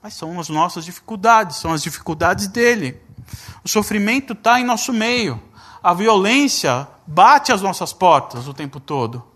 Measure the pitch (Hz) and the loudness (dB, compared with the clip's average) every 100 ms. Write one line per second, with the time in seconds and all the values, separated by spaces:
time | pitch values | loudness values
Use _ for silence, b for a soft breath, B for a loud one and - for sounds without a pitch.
0 | 214 - 160 180 160 156 175 175 160 175 | -18 -14 -12 -10 -6 -2 -2 -4 -12 -16
1 | - 220 208 226 196 139 165 160 156 - | -14 -2 4 4 2 -6 -4 -4 -4 -10
2 | - 156 170 190 202 208 233 233 139 - | -8 -2 0 0 -4 0 2 2 -4 -10
3 | _ - - B B B - 214 208 214 | _ -20 -18 B B B -4 -2 0 -2
4 | 202 254 269 220 226 247 247 233 - 233 | 0 -2 -4 -4 2 2 2 -2 -2 -2
5 | 226 247 208 117 - B B B 185 175 | 0 -2 -2 -6 -12 B B B 0 2
6 | 220 208 196 254 285 - 156 123 139 - | 4 4 4 2 2 0 0 -2 -4 -16
7 | - 156 208 285 277 214 196 180 165 - | -6 6 8 6 4 0 0 -4 -8 0
8 | 185 151 131 123 127 135 147 139 135 147 | 4 4 0 -12 -12 -10 -12 -12 -8 -4
9 | 113 123 117 | -4 -6 -16